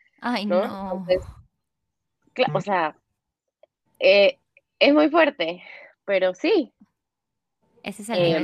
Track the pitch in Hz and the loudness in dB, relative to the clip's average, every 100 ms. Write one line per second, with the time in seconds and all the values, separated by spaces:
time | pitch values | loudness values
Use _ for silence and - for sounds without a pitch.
0 | _ _ 233 233 202 180 233 196 196 190 | _ _ -6 -4 -2 -2 -2 -6 -8 -6
1 | 180 185 - - - _ _ _ _ _ | -2 -2 -4 -20 -20 _ _ _ _ _
2 | _ _ _ - 254 185 196 185 156 - | _ _ _ -4 -2 -2 -2 -2 -2 -6
3 | _ _ _ _ _ _ _ _ _ - | _ _ _ _ _ _ _ _ _ 0
4 | 190 202 - - _ _ _ - 254 302 | 4 6 4 0 _ _ _ 0 2 4
5 | 302 330 285 - 165 180 - - - _ | 2 2 0 0 -6 -8 -16 -20 -20 _
6 | - 190 185 180 320 415 220 _ _ _ | -4 -2 -2 -2 0 0 -2 _ _ _
7 | _ _ _ _ _ _ _ _ - 196 | _ _ _ _ _ _ _ _ -16 -14
8 | 208 180 170 160 | -6 -2 0 0